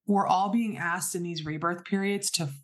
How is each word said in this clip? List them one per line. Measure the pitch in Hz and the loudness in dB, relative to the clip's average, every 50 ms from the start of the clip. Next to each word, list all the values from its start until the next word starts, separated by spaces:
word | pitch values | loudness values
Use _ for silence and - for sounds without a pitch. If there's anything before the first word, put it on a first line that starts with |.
| _ | _
we're | - 202 196 196 | 2 4 4 4
all | - - 185 196 202 | 4 4 4 4 2
being | 190 233 233 214 - | 2 2 0 0 -2
asked | - 170 170 170 185 180 - - | -2 -2 -2 -2 -2 -2 -4 -4
in | 180 175 | -4 -4
these | 175 170 160 156 | -4 -6 -6 -6
rebirth | 151 156 156 165 170 175 175 - | -6 -4 -2 -2 -2 -2 -2 -4
periods | - 196 196 196 202 202 202 202 - | -2 0 0 2 0 0 0 -2 -2
to | - - 165 139 139 139 | -2 0 -2 -2 -6 -4